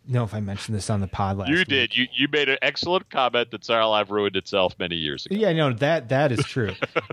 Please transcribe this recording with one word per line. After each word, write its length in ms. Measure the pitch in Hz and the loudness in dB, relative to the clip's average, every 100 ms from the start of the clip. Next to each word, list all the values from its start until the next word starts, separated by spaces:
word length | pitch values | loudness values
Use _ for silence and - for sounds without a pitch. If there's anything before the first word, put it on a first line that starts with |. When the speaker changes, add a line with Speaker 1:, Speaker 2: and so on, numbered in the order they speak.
| - | -2
Speaker 1:
know 160 | 123 | -2
if 100 | 110 | -2
I 60 | 107 | -4
mentioned 380 | 101 98 - 104 | -6 -6 -4 -4
this 120 | - | -2
on 120 | 104 | -2
the 60 | 95 | -2
pod 300 | - 98 98 | -2 -2 -2
last 120 | 110 | 0
Speaker 2:
You 80 | 170 | 0
Speaker 1:
week. 100 | 156 | 2
Speaker 2:
did. 300 | 135 117 117 | 2 2 0
You, 80 | 123 | -2
you 140 | 120 143 | 0 0
made 160 | 147 135 | 2 2
an 100 | 135 | 2
excellent 480 | 135 139 170 185 - | 0 -2 -2 -2 -2
comment 420 | 143 123 120 117 | 0 2 2 -2
that 140 | 107 - | -4 0
Saturday 160 | 113 | 2
Night 60 | 110 | 4
Live 220 | 107 98 | 2 2
ruined 240 | 104 101 95 | 0 0 0
itself 360 | - 98 90 - | -2 2 2 0
many 160 | 90 85 | -4 -2
years 300 | 76 67 - | -4 -4 -4
ago. 100 | 202 | 0
Speaker 1:
Yeah, 160 | 208 | 2
no, 220 | 160 143 | 2 2
that, 340 | 113 143 165 117 | 2 0 0 0
that 220 | 135 147 | 2 2
is 140 | 113 - | 2 -2
true. 280 | 135 101 92 | -2 -2 -2
Speaker 2:
<laughs> 40 | - 165 - | -2 -2 -4